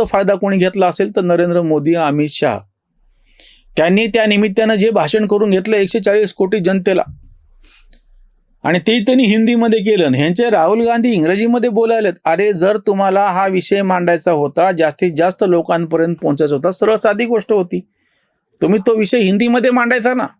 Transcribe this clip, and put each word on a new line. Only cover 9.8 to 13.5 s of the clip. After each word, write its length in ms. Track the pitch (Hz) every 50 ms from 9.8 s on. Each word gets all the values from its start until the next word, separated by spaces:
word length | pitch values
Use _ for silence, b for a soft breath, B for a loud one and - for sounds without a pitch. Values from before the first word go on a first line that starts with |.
| 190 220 214 185 160
आणि 120 | 139 127 131
ह्यांचे 320 | 147 170 180 208 240 240
राहुल 300 | 208 170 160 180 214 233
गांधी 280 | 233 233 233 233 226 240
इंग्रजीमध्ये 640 | 226 175 156 165 190 202 226 233 240 247 233 247
बोलायलेत. 420 | 202 226 226 226 226 226 214 185 175 - -
अरे, 280 | 160 165 175 208 214
जर 240 | 202 160 180 196 214
तुम्हाला 500 | 214 - 214 196 196 196 190 190 196 202
हा 200 | 196 175 185 196
विषय 360 | 196